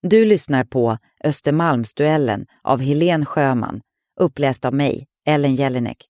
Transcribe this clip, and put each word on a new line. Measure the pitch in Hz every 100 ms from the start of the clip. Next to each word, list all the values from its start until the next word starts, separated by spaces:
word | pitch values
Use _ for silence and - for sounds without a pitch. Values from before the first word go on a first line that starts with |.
Du | 180 220
lyssnar | 220 202 - 135
på | 123 131 117 110 _ _
Östermalmsduellen | - 147 - 151 170 127 113 - 147 156 131 101 - _
av | - 127
Helene | 131 143 170 165
Sjöman, | 143 - 139 123 - 107 _ _ _ -
uppläst | 175 - 139 127
av | 127
mig, | 135 143 - 135 _ -
Ellen | 151 143
Jelinek. | 131 139 127 117 - _